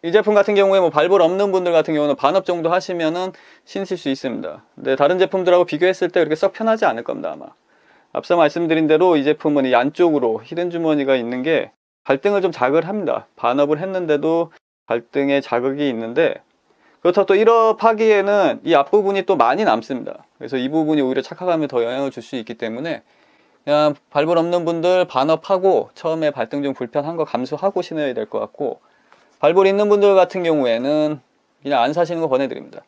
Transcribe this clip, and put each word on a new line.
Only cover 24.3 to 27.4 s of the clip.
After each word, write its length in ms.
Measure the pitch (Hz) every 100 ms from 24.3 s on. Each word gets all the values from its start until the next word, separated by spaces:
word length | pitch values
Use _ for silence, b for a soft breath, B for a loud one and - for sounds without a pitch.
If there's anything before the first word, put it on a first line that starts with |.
| 170
없는 280 | 170 175 165
분들 400 | 170 170 185 180
반업하고 840 | 131 143 160 - 190 190 147 104 -
처음에 360 | 165 160 151
발등 300 | 139 110 147
좀 120 | 139
불편한 420 | 131 123 147 143 170
거 80 |
감수하고 580 | 151 -